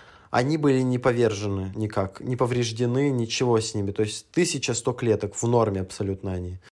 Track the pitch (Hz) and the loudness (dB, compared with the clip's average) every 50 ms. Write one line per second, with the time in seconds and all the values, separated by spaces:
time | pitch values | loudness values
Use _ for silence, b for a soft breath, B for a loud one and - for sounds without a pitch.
0 | B B B B B B - 120 127 143 160 156 147 143 135 127 127 127 127 123 | B B B B B B 0 0 2 2 0 2 4 4 4 4 2 2 0 2
1 | - 131 120 120 117 110 104 101 107 101 98 98 95 95 98 107 110 101 - 104 | 2 2 4 4 4 2 2 0 -2 -2 -2 -2 -4 -4 -4 -4 -4 -2 -2 -2
2 | 95 95 - - - 127 127 120 131 117 123 123 120 110 113 110 123 120 123 135 | -2 -2 -6 -8 -6 -6 -2 0 0 0 2 0 0 -2 -2 -2 0 0 2 2
3 | 143 143 131 120 113 110 - - 131 123 113 113 110 - - 107 101 101 - - | 0 2 0 0 -2 -2 -2 -2 2 2 2 2 2 0 -2 -2 -4 -2 0 0
4 | 107 107 - - - _ - 160 180 170 - 135 - - 117 - - - - - | -2 -2 -2 -8 -14 _ 0 0 0 0 0 -2 -2 -2 -2 -2 -2 -4 -4 0
5 | 123 113 107 104 107 101 - - 117 117 120 120 113 104 98 95 92 - - - | 2 2 2 2 0 -4 -4 -2 0 2 4 4 4 4 2 -2 -4 -6 -6 -6
6 | 101 98 95 92 - 98 92 90 90 90 92 92 B B _ | -4 -4 -4 -4 -4 -6 -6 -4 -6 -8 -10 -12 B B _